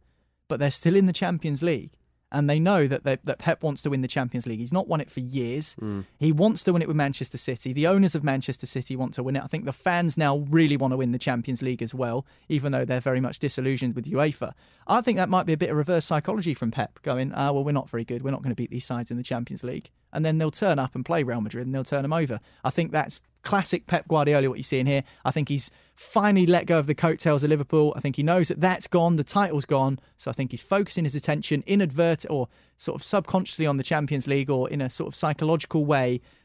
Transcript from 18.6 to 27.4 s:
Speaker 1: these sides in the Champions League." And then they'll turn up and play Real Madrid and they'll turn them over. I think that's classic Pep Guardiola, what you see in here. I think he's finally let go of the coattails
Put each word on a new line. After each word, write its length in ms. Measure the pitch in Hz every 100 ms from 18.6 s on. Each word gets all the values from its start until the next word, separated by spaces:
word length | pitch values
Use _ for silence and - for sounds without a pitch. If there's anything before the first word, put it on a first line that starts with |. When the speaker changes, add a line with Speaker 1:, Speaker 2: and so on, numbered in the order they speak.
| 120
Speaker 1:
these 140 | 123 -
sides 240 | 120 117
in 60 | 120
the 80 |
Champions 400 | 123 120 123 -
League." 260 | 123 - - _ _
And 120 | -
then 140 | 156 160
they'll 120 | 156
turn 260 | - 196 143
up 160 | 131
and 100 | 131
play 200 | 123 170
Real 160 | 127 120
Madrid 260 | 107 113 123
and 80 |
they'll 80 | 135
turn 180 | 127 143
them 100 | 139
over. 260 | 165 143 110 - _
I 80 | 127
think 220 | - 160
that's 280 | 156 - - - _
classic 440 | - 196 - - -
Pep 200 | 170 -
Guardiola, 420 | 160 147 147 135
what 80 | -
you 60 |
see 160 | 127 131
in 60 | 135
here. 160 | 139 - -
I 60 | 127
think 180 | 156 139
he's 220 | 143 - - _ -
finally 480 | - 220 208 196 170
let 200 | 175 165
go 120 | 165
of 80 | 143
the 80 |
coattails 480 | 143 165 - 165 147